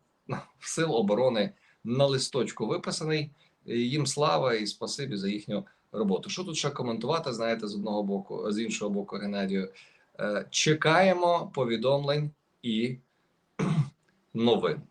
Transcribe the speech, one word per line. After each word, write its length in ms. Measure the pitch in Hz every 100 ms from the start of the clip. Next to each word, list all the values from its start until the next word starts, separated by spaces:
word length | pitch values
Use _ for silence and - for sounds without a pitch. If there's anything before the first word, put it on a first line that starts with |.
| _ _ -
ну, 100 | - - _
сил 340 | - - 165 117
оборони 540 | 101 104 131 113 98 - _ _
на 220 | 110 127 139
листочку 600 | 131 - 135 110 - 110
виписаний. 640 | 165 - - 156 156 151 - _ _ -
Їм 400 | 120 120 151 135
слава 480 | - 151 160 131
і 120 | 113 101
спасибі 500 | - 104 - - 101
за 120 | 98
їхню 380 | 104 - 101 98 _ _
роботу. 380 | 107 101 90 107
Що 140 | 175
тут 120 | 185 151
ще 140 | 143
коментувати, 640 | - 123 113 120 160 160
знаєте, 360 | 113 113 113 107
з 60 |
одного 280 | 104 107 104
боку, 500 | 98 98 95 98 92
з 60 | 104
іншого 320 | 113 - 104
боку, 260 | 101 98 101
Геннадію? 520 | 101 101 95 98 92 - - _ _ -
Е, 260 | 104 104 -
чекаємо 1000 | - 156 156 156 160 190 180 175 170 -
повідомлень 760 | - 120 113 127 143 143 147 151 - _ _
і 340 | 123 110 123 131 _ _ _ _ _ -
<clears throat> 760 | - 160 135 - _ _ _
новин. 460 | 113 117 104 87 78 -